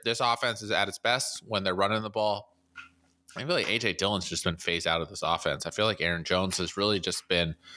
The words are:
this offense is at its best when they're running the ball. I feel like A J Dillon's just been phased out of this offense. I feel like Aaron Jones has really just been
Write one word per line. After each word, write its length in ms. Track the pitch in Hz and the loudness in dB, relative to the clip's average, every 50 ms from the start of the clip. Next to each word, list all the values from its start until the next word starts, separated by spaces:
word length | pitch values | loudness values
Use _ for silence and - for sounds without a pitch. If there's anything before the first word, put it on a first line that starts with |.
| - | -2
this 160 | 117 117 110 | -2 0 2
offense 420 | 131 117 117 - 131 120 113 107 110 | 2 2 2 2 0 -2 -2 -2 -2
is 80 | 104 | 0
at 160 | 104 85 101 | 2 2 2
its 140 | 98 - - | 0 -2 -2
best 420 | - 113 123 127 - - - - - 117 | 0 2 2 2 0 -2 -6 -8 -6 -4
when 160 | 110 98 95 | -2 0 0
they're 100 | 95 90 | 0 2
running 260 | 92 98 101 110 110 110 | 2 2 2 2 0 -2
the 80 | 107 | -2
ball. 460 | 101 110 107 104 104 101 - _ _ _ _ _ _ - - - _ _ _ _ _ _ _ - - | -2 0 0 0 0 -2 -6 _ _ _ _ _ _ -20 -20 -20 _ _ _ _ _ _ _ -14 -10
I 40 | - | -8
feel 160 | 120 156 180 | -4 -2 0
like 120 | 143 98 - | 0 2 2
A 120 | 107 117 | 2 2
J 120 | 117 104 85 | 2 0 0
Dillon's 360 | - 95 101 104 95 - - | 2 2 2 2 0 -2 -2
just 160 | 85 - - | -4 -2 -2
been 120 | 90 82 | -2 -2
phased 300 | 85 - 87 85 82 - | -2 -2 -2 -2 0 0
out 160 | 85 82 82 82 | 0 0 0 -2
of 60 | 80 | -4
this 140 | 98 - 78 | -6 -4 0
offense. 420 | 78 85 82 - 78 71 76 - | 0 0 0 0 0 -2 -2 -4
I 40 | 82 | -4
feel 140 | - - 107 | -2 0 2
like 160 | 110 101 - | 2 2 0
Aaron 220 | 80 85 85 85 80 | 0 0 0 -2 0
Jones 360 | - 90 92 95 92 - - | 0 2 2 2 2 0 -2
has 180 | 87 82 - | -4 -4 -2
really 240 | 98 101 107 104 95 | 0 2 2 2 0
just 260 | 82 92 87 - - | 0 -2 -4 -4 -2
been 300 | - 92 87 85 80 80 - - - - | 0 2 2 2 2 -2 -6 -12 -20 -20